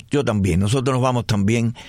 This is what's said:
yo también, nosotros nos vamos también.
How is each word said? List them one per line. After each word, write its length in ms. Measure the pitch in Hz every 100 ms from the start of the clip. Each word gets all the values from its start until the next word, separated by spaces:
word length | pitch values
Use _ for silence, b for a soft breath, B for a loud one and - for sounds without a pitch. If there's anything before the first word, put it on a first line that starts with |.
| -
yo 120 | 143
también, 360 | 120 107 92 82
nosotros 340 | 101 135 127
nos 80 | 127
vamos 240 | 127 123 -
también. 480 | 107 98 117 113 113